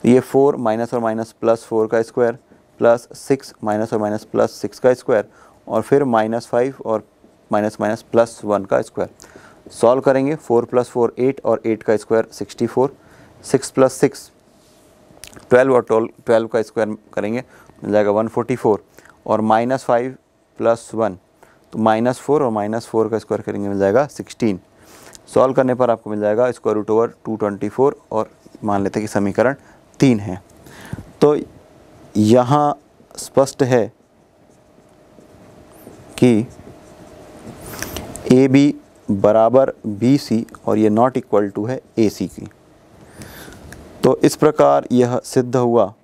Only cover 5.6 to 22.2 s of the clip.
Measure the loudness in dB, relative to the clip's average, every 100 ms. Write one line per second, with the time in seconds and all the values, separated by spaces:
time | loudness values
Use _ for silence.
5.6 | -6 -6 0 0 2 0 0 -4 -4 -2
6.6 | -2 -4 -6 -6 -6 _ _ _ _ -2
7.6 | -2 -2 -4 -4 0 0 0 -2 -4 -4
8.6 | 0 -4 -4 -8 -10 _ -20 -20 -20 -20
9.6 | -20 0 2 4 2 2 0 -4 0 0
10.6 | 2 -2 -2 -2 -2 0 -4 -2 -2 -2
11.6 | -2 -4 0 -2 0 -2 -2 -10 -14 -6
12.6 | -4 0 -2 -4 _ -20 -20 -20 -4 -4
13.6 | -2 2 2 2 -2 -2 -20 _ _ _
14.6 | _ _ _ _ _ -20 -20 -20 2 2
15.6 | 4 2 2 -2 -2 -8 0 0 2 -4
16.6 | -4 -4 -4 -6 _ -8 -6 -6 -10 -20
17.6 | -20 _ 0 2 2 0 -2 -4 -4 -2
18.6 | 0 0 _ _ -20 _ -4 -2 0 -2
19.6 | -2 -4 -2 -2 -2 -12 _ _ _ -4
20.6 | -2 -2 -6 -6 -6 -6 _ _ -20 _
21.6 | _ -2 0 2 0 -2